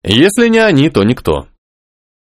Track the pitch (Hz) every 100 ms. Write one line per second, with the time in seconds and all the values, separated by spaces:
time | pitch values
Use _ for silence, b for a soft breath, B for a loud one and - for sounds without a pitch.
0 | - 110 185 214 233 226 220 143 156 113
1 | 104 123 - 73 - _ _ _ _ _
2 | _ _